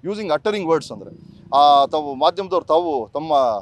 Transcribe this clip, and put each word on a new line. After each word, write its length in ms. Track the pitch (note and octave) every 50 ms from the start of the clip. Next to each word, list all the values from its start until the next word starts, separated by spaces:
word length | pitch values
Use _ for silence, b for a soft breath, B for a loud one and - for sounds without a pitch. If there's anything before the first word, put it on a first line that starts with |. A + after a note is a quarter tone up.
| -
ಯೂಸಿಂಗ್ 260 | E3+ G#3 G#3 G#3+ F3+
ಅಟರಿಂಗ್ 380 | D3+ D3+ - G#3+ G#3 G#3+ F#3 D#3+
ವರ್ಡ್ಸ್ 220 | E3 D#3 C#3 -
ಅಂದ್ರೆ, 200 | A#2+ G#2 F#2+ - - - - B B B B B - C#3
ಆ, 280 | D3 D3 C#3+ C#3+ C#3
ತಾವು 300 | C3+ D3 D#3 D3+ C#3+ C#3
ಮಾಧ್ಯಮದವ್ರು 500 | B2+ C#3+ E3+ E3+ F3 G3 F#3 F#3 F3 C#3+
ತಾವು 440 | - D#3 E3 F3+ E3+ D3+ C3 A2+ G2+ -
ತಮ್ಮ 200 | C#3+ D#3 E3 D3+ C#3 C3+ A#2+ A2 G2+